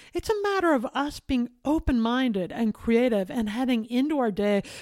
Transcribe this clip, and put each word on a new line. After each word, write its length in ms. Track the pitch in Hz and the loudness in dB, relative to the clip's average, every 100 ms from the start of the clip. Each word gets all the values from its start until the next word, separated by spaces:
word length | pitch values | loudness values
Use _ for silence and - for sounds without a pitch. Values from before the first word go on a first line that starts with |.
| - | -10
It's 200 | 349 - | -8 -2
a 100 | 415 | -2
matter 320 | 403 392 349 | 0 2 4
of 140 | 269 233 269 | 2 0 -4
us 240 | 285 - | -4 -6
being 300 | - 254 240 _ | -2 -2 -2 _
open-minded 880 | 269 311 - 240 226 254 262 196 175 | -2 0 2 0 2 0 0 0 -4
and 220 | - 226 | -2 -2
creative 560 | - - 226 254 208 190 | -2 0 2 4 2 -2
and 180 | 247 208 | -4 -4
heading 380 | 220 262 233 220 | -2 0 0 0
into 320 | 247 294 294 | -2 0 0
our 140 | 233 | 0
day 320 | 190 208 202 - - | 0 0 0 -2 -14